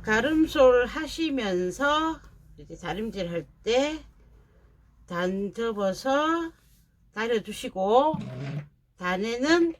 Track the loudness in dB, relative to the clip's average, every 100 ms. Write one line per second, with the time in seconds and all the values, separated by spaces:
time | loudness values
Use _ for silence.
0 | 0 0 2 2 2 6 8 8 2 -4
1 | -8 -4 -2 -2 -2 -2 -2 -2 0 2
2 | 0 -4 -14 -20 -20 -20 -20 -12 -8 -6
3 | -6 -6 -6 -6 -8 _ 0 0 0 -4
4 | -12 -20 -20 -20 _ _ _ _ _ _
5 | -8 -4 -2 -2 -6 -4 -4 -2 -2 -2
6 | 0 2 2 0 -2 -10 _ _ _ _
7 | _ -6 -2 -2 -4 -10 -10 -2 4 4
8 | 4 0 -8 -8 -8 -8 -10 _ _ _
9 | -4 -2 -4 -2 2 4 2